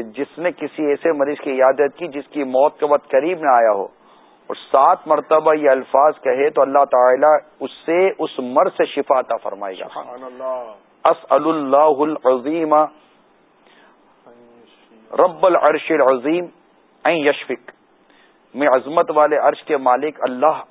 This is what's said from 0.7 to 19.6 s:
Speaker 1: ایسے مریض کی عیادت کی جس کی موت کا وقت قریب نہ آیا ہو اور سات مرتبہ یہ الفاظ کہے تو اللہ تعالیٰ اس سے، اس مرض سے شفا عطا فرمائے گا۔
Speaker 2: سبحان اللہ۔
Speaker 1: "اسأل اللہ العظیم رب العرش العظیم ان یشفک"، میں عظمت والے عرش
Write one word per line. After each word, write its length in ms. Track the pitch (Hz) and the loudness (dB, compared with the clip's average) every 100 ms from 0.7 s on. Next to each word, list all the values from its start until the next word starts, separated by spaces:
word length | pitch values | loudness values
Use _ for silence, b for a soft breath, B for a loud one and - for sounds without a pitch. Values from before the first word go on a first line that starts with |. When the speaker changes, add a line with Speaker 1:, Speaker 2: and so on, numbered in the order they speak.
| - 147 | -4 -4
Speaker 1:
ایسے 220 | 143 165 | -2 -2
مریض 320 | 147 139 143 | -2 -2 -4
کی 80 | 147 | -6
عیادت 460 | 131 131 135 143 - | 2 2 2 -2 -4
کی 100 | 175 | -12
جس 200 | 139 - | -12 -10
کی 160 | 147 | -8
موت 360 | 131 127 147 - | -4 0 0 0
کا 60 | 147 | -2
وقت 240 | 143 - | -2 0
قریب 300 | 135 156 175 | -2 -2 -4
نہ 100 | 147 | 2
آیا 220 | 123 113 | 2 2
ہو 120 | 101 92 _ b b b b - | 0 -4 _ b b b b -16
اور 80 | 107 - | -16 -2
سات 360 | 135 147 180 156 | 2 4 2 0
مرتبہ 460 | 147 139 156 156 | -2 2 2 2
یہ 160 | 151 143 | 2 2
الفاظ 440 | 131 123 135 151 - | 0 0 2 2 0
کہے 280 | 131 127 147 | -4 -2 0
تو 120 | 147 | 0
اللہ 240 | 135 143 135 | 2 2 2
تعالیٰ 520 | 127 127 127 151 147 - - | 2 4 4 2 2 -2 -14
اس 120 | 135 - - | -14 -10 -4
سے، 240 | 175 190 151 | 0 0 -2
اس 200 | 156 - | -8 -8
مرض 320 | 123 139 185 - | -4 0 0 -2
سے 80 | 156 | -4
شفا 340 | 143 - 131 | -4 -2 -2
عطا 160 | 123 117 | -2 -6
فرمائے 320 | 101 98 101 90 | -8 -12 -12 -12
گا۔ 60 | 92 | -14
Speaker 2:
سبحان 300 | 147 131 123 | -14 -16 -16
اللہ۔ 400 | 131 127 131 127 117 101 _ _ | -18 -12 -10 -10 -12 -20 _ _
Speaker 1:
"اسأل 460 | 151 160 - 131 156 | 0 0 0 0 0
اللہ 280 | 160 135 139 | -2 2 4
العظیم 960 | 156 135 151 151 131 131 135 170 156 151 151 _ _ _ _ _ _ _ b b b b _ _ 123 120 120 _ _ _ _ _ - | 4 2 -2 -2 0 0 -2 -4 0 0 0 _ _ _ _ _ _ _ b b b b _ _ _ _ _ _ _ _ _ _ -6
رب 320 | - 180 160 185 | 0 0 2 2
العرش 460 | 170 147 156 - | 4 2 0 0
العظیم 540 | 156 127 127 139 175 175 _ _ _ _ _ 151 | 2 2 2 0 -4 -6 _ _ _ _ _ -2
ان 60 | |
یشفک"، 600 | 165 143 139 - 123 - - _ _ _ b b b _ | 0 0 -2 -6 -10 -12 -20 _ _ _ b b b _
میں 140 | 123 143 | -4 0
عظمت 440 | 127 135 170 170 | 0 0 -2 0
والے 260 | 151 151 143 | 2 2 2
عرش 260 | 131 147 | 0 -2